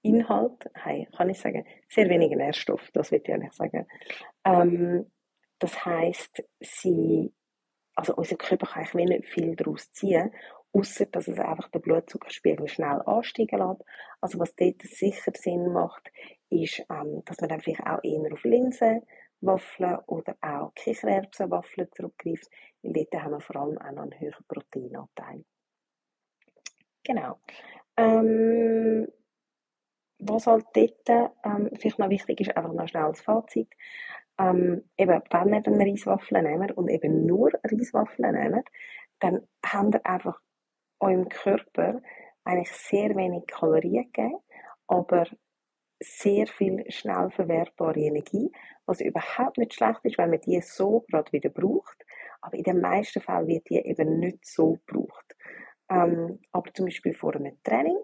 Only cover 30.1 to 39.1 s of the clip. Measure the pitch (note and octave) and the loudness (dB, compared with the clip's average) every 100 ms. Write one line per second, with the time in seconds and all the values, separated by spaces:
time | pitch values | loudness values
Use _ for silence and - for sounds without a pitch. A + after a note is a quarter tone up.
30.1 | _ G3+ A3 A#3 A3+ - A3 A3+ - - | _ -2 0 6 4 6 4 4 2 2
31.1 | A#3 A#3+ _ G#3 G#3 G#3 - G#3+ - G3 | 4 4 _ -4 -2 -2 -2 -4 0 0
32.1 | G3 - - G3 - E3 D#3+ E3 E3 D#3 | 0 -2 -2 0 -2 -2 -6 -4 -2 -2
33.1 | D#3+ - A3 A3+ A3+ A3+ _ - - - | -2 0 0 2 -4 -4 _ -20 -18 -16
34.1 | - _ - F#3+ F3+ F3+ F3 - - F#3+ | -18 _ 0 2 4 2 0 -6 2 4
35.1 | E3+ - F3 G3 G#3 G#3+ G#3 G3+ G3+ G3+ | 4 4 2 4 2 4 4 4 2 0
36.1 | G3 - G3 D#3+ D#3 G3 - F3 D#3+ D3+ | 0 2 0 2 0 -2 -2 0 0 2
37.1 | D#3 D#3+ F#3 B3 - - A3 B3 - A3 | 2 4 4 4 2 -2 -2 0 0 0
38.1 | - B3 C#3+ D3 A3 - - - - - | 0 0 0 0 0 -4 -18 -20 -20 -20